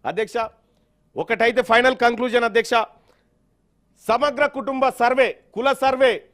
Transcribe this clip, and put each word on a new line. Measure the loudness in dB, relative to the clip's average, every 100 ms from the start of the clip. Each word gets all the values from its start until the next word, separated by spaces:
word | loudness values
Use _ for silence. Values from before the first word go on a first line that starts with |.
| -6
అధ్యక్ష, | -6 -4 -6 -6 _ _ _ _ _ _ -10
ఒకటైతే | -4 0 0 0
ఫైనల్ | 2 2 4 2
కంక్లూజన్ | 0 0 -2 0
అధ్యక్ష, | 0 -2 0 -2 -2 _ _ _ _ _ _ _ _ _ _ _ -2
సమగ్ర | 0 0 0 -2
కుటుంబ | -2 -6 -2 -2
సర్వే, | 2 0 2 0 -4 _
కుల | -2 -2
సర్వే | 0 0 2 2 2 _